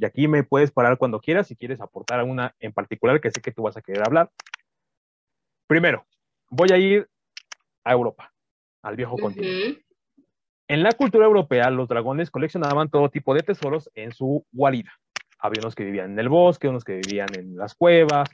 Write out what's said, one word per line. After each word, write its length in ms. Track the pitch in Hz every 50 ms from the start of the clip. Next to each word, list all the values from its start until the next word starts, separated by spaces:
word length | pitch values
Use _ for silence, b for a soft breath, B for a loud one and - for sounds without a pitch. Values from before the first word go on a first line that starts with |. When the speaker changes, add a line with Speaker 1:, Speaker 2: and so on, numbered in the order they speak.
Speaker 1:
y 60 | 107
aquí 220 | 101 - - 143 151
me 140 | 151 147 131
puedes 280 | - - 139 147 143
parar 260 | - - 120 120 123 120
cuando 220 | 131 123 110 107
quieras 280 | - - 160 190 202 -
si 100 | 123 -
quieres 240 | - 123 135 -
aportar 380 | 107 - - 95 - - 123 123
alguna 360 | 120 127 131 127 123 127 - _
en 120 | - 107
particular 480 | 107 - 101 - 113 - - 117 135 151
que 120 | - 117
sé 100 | - -
que 100 | - -
tú 120 | 107 - 113
vas 120 | 107 98
a 60 | 113
querer 200 | - - 95 101 104
hablar. 280 | 110 139 165 170 - _ - - - - - _ _ _ _ _ _ _ _ _ _ _ _ _ _ _ _ _ _ _ _ _ -
Primero, 380 | 151 170 170 170 127 - - _ _ _ _ _ _ _ _ _
voy 220 | - 131 175 190
a 60 | 185 180
ir 320 | 190 190 196 208 - - _ _ _ _ - - - - - - _ _ _ _ -
a 80 | 117 127
Europa, 400 | 123 120 113 - - - - _ _ _ _ _ _ _ _ _ _
al 140 | - 110 104
viejo 200 | 110 123 117 123
Speaker 2:
Ujú. 60 | 107 104
Speaker 1:
continente. 640 | 104 98 - - 185 185 185 202 240 294 - _ _ _ _ _ _ _ _ _ _ _ _ _ _ _ _ _ -
En 140 | 143 151
la 140 | 170 214 233
cultura 300 | - 285 233 185 226 220
europea, 440 | 220 214 202 175 147 135 123 120 127
los 200 | 131 127 127 117
dragones 420 | 123 117 113 123 135 147 170 170
coleccionaban 580 | - 160 160 156 - 185 156 143 143 147 156 151
todo 200 | - 147 143 139
tipo 240 | - 156 - - 135
de 100 | 151 -
tesoros 480 | - 202 - - 139 143 160 143 - _
en 180 | - 107 117 113
su 320 | - 131 131 139 156 - _
guarida. 400 | - 120 139 139 131 120 104 - - _ _ _ - - - _ _ _
Había 200 | - 107 107 110
unos 160 | 110 113 110
que 80 | - 107
vivían 280 | 98 98 101 92 95 98
en 60 | 107
el 100 | 113 127
bosque, 400 | 143 170 175 180 170 - - 139
unos 160 | 127 123 113
que 100 | - 98
vivían 400 | 92 95 98 101 101 98 98 101
en 220 | 92 92 92 92 90
las 180 | 98 107 -
cuevas, 580 | - 170 175 175 170 165 151 147 143 143 139